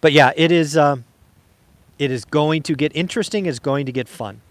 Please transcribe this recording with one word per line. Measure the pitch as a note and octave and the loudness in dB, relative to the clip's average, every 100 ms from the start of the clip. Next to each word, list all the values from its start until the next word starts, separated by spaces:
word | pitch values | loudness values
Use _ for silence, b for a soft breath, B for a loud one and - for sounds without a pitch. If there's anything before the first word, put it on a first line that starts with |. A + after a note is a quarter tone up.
But | D#3+ | 4
yeah, | D3 C3 D3 | 6 4 4
it | E3 | 2
is, | E3+ D#3 D#3 | 2 2 2
um, | D3 C#3 A#2+ _ _ _ _ _ _ _ _ _ | 2 0 -8 _ _ _ _ _ _ _ _ _
it | C#3+ | -4
is | B2+ - | -4 -4
going | D3+ D3+ D#3+ | -2 0 -2
to | C#3+ | -4
get | C#3+ D3+ | -2 -2
interesting. | D3+ F3+ - G#3 G#3+ F#3 | -2 -6 -4 -4 -4 -4
It's | B2 | -6
going | C#3+ C#3 C3+ | -4 -4 -4
to | |
get | B2+ A#2+ | -6 -8
fun. | - A2 G#2+ _ | -10 -12 -12 _